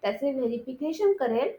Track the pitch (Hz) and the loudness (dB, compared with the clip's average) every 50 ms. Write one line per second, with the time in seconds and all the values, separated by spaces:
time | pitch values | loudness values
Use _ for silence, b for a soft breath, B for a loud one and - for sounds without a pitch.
0 | - 202 214 - 269 285 269 262 254 233 233 233 - 262 262 262 294 311 320 320 | 0 -2 -2 0 -2 -2 0 0 0 0 -2 -2 -6 -8 -8 -4 -4 -4 -2 2
1 | 415 403 392 392 269 233 226 226 269 440 - | 4 4 4 4 2 2 2 2 2 0 -2